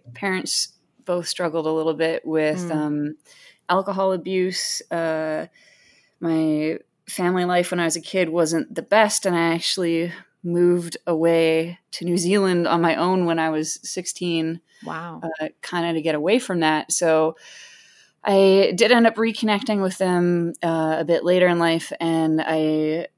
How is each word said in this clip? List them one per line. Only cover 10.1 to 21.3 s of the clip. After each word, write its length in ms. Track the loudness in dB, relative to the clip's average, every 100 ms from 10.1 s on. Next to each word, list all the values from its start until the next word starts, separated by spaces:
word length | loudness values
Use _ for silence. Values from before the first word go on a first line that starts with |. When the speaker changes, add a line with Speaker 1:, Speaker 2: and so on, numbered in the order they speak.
| -8 -20 _
Speaker 1:
moved 540 | -4 2 4 2 -2 -10 -4
away 720 | 2 4 4 4 2 -2 -8 -14
to 140 | -8 -2
New 120 | 0
Zealand 500 | 2 2 2 2 2
on 140 | 2
my 140 | 2 2
own 300 | 0 2 0
when 140 | 0
I 100 | -2
was 300 | -2 -4 -8
sixteen. 800 | -8 -8 -8 -6 -2 -2 -2 -6 _ _
Speaker 2:
Wow. 380 | -12 -10 -10 -10 -10 -8
Speaker 1:
Uh, 80 | -10 -10
kinda 320 | -8 -4 -2
to 80 | -2
get 140 | -2 -2
away 220 | 2 0
from 200 | 0 0
that. 320 | 2 0 -2
So 440 | 0 2 4 2 -2 -18 -20 -20 -20 _ _ _ _
I 500 | 2 6 6 6 4 4
did 160 | 4
end 160 | 6 4
up 80 | 2
reconnecting 680 | -2 0 0 0 0 0
with 160 | -2 0
them, 560 | 0 2 2 2 -2 -2
uh, 360 | -2 0 0 -2
a 60 | 0
bit 180 | 0
later 240 | 4